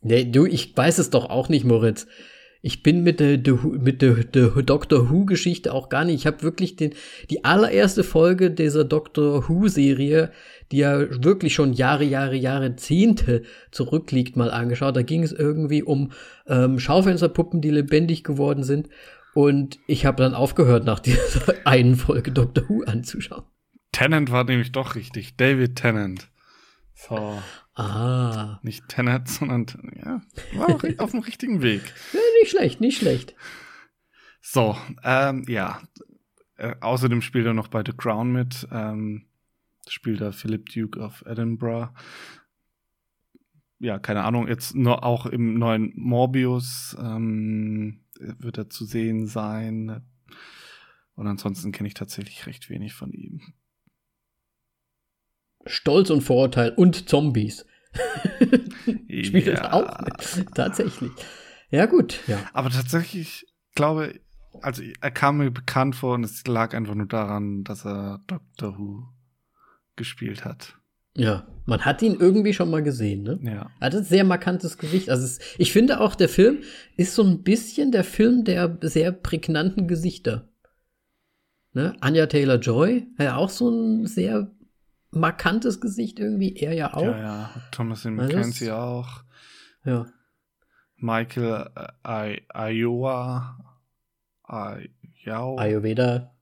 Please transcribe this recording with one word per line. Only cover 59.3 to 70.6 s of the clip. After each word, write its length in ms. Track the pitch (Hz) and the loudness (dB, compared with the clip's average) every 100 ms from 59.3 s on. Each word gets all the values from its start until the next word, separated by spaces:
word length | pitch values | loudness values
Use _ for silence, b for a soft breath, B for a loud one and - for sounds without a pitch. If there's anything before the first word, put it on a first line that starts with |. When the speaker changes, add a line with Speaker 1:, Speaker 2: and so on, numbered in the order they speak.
| 180 - | 2 2
Speaker 1:
er 60 | |
Speaker 2:
Ja. 180 | - - | 0 0
Speaker 1:
auch 280 | 175 - - | 0 -2 -6
mit. 460 | - - - 175 185 | -10 -10 -10 -8 -6
Tatsächlich. 560 | - - - 190 - 123 - B B B B B | -4 -4 -2 -6 -4 -12 -12 B B B B B
Ja, 160 | 139 208 | 0 4
gut, 340 | 359 - - - | 4 2 -2 -6
ja. 100 | 104 98 | -6 -4
Speaker 2:
Aber 180 | - 131 | -6 -2
tatsächlich, 760 | 127 127 165 165 190 160 - - | -2 -2 -4 -4 -10 -12 -16 -20
ich 280 | _ _ | _ _
glaube, 460 | - 147 156 151 - _ - - - | -2 -2 0 -6 -10 _ -20 -20 -12
also 200 | - 127 - - | -10 -10 -12 -10
er 100 | 139 | -10
kam 280 | 127 143 147 | -2 0 2
mir 120 | 139 | -2
bekannt 460 | 123 - - 135 127 | -4 -4 -2 -2 -2
vor 180 | 131 | -4
und 100 | 123 | -2
es 220 | 113 - - | -4 -8 -4
lag 260 | 117 113 | -2 -2
einfach 200 | 123 107 | -4 -6
nur 120 | 104 101 | -6 -4
daran, 560 | 113 104 104 101 101 | -4 -4 -4 -6 -8
dass 200 | 98 104 | -10 -10
er 380 | 101 101 101 98 _ | -10 -8 -8 -12 _
Doctor 500 | 185 _ _ 110 98 | -14 _ _ -10 -10
Who 300 | 101 101 127 _ _ _ _ _ _ _ _ - | -12 -12 -16 _ _ _ _ _ _ _ _ -14
gespielt 480 | 120 - 117 104 | -14 -10 -10 -10
hat. 340 | - - | -12 -14